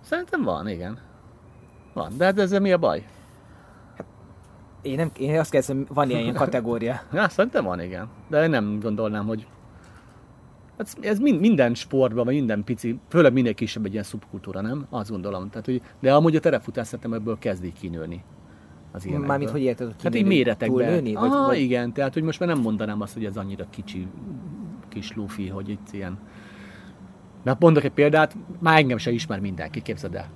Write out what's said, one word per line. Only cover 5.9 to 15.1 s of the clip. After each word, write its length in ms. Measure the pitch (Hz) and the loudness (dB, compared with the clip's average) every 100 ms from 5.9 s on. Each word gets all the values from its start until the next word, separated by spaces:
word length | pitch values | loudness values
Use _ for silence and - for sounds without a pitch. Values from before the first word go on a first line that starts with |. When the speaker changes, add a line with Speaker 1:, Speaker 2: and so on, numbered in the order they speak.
Speaker 2:
van 160 | 139 139 | 0 2
ilyen 240 | 123 117 113 | 2 -2 0
Speaker 1:
<laughs> 40 | |
Speaker 2:
kategória? 580 | 139 127 117 117 117 123 - | 0 0 -2 -2 -2 -4 -4
Speaker 1:
Ja, 160 | 160 208 | 0 0
szerintem 340 | - 226 285 | 2 0 2
van, 180 | 107 90 | -2 -4
igen. 260 | 87 90 90 - - | -6 -8 -10 -14 -2
De 140 | 151 | 2
én 60 | 165 | 4
nem 300 | 139 104 104 | 2 0 -2
gondolnám, 440 | 107 107 110 107 104 | -2 -2 -2 -2 -4
hogy 220 | 110 107 - - - - - - - - - - - - - | -6 -10 -20 -20 -20 -20 -20 -20 -20 -20 -20 -20 -20 -20 -12
ez, 160 | 220 - | -12 -8
ez 180 | 208 208 | -2 2
mind-, 200 | 285 185 | 4 4
minden 340 | 208 185 120 | 4 6 4
sportban, 520 | 117 - 135 127 113 120 | 2 -2 2 2 2 0
vagy 80 | |
minden 300 | 143 127 104 | 0 0 -2
pici, 360 | 101 120 120 120 - | -2 -4 -4 -6 -2
főleg 240 | 165 147 | 6 6
minél 200 | 123 120 | 6 2
kisebb 320 | 104 107 - 104 | 0 -4 -4 -6
egy 60 | |
ilyen 120 | 104 | -6
szubkultúra, 580 | 101 107 - 101 98 95 | -8 -10 -12 -14 -10 -8
nem? 240 | 107 139 139 | -6 -6 -6
Azt 200 | 123 | -8
gondolom. 400 | 101 | -6